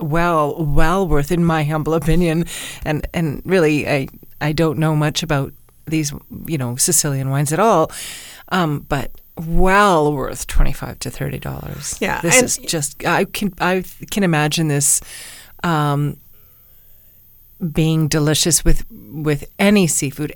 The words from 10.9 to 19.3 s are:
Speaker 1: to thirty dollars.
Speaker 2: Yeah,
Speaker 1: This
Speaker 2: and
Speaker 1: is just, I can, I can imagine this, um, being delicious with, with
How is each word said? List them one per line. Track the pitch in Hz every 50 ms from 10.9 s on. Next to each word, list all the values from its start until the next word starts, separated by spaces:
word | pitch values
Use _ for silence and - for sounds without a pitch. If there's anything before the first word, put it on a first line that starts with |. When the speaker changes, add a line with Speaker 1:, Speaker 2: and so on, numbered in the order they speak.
| 123 -
Speaker 1:
to | - 127
thirty | - - 139 139 - -
dollars. | - 139 131 - - - - 143 143 - - -
Speaker 2:
Yeah, | 196 185 - -
Speaker 1:
This | - 170 240 254
Speaker 2:
and | 247
Speaker 1:
is | - - -
just, | - - - 254 143 - - - -
I | 156 170 147 190
can, | - - - 208 190 - -
I | 160 180 185 185 180 - - - - -
can | - 214 202
imagine | 180 165 147 151 151 - 170 160 151
this, | 143 143 139 - - - - - - - - - - - - - - - -
um, | 175 165 151 147 147 143 143 147 143 143 - - - - - - _ _ _ _ _ _ _ _ - - - _ - _ _ _ _ _ - - - - - 190 160 151
being | 170 156 160 160 160 156 147
delicious | 156 156 147 151 151 - - 170 156 - -
with, | - - - - -
with | 226 - 190 - 131 156 147 151